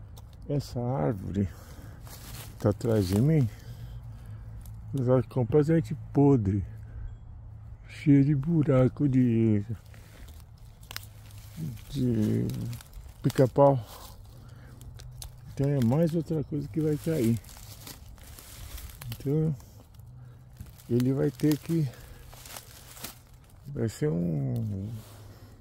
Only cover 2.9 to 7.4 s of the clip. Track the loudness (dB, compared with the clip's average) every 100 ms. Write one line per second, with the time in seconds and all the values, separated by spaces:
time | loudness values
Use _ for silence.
2.9 | 2 4 4 4 4 2 0 -14 -14 -12
3.9 | -12 -12 -14 -14 -14 -14 -14 -14 -14 -6
4.9 | 0 4 4 4 0 2 4 6 4 2
5.9 | -4 -2 6 8 8 6 2 0 -8 -12
6.9 | -10 -10 -10 -16 -16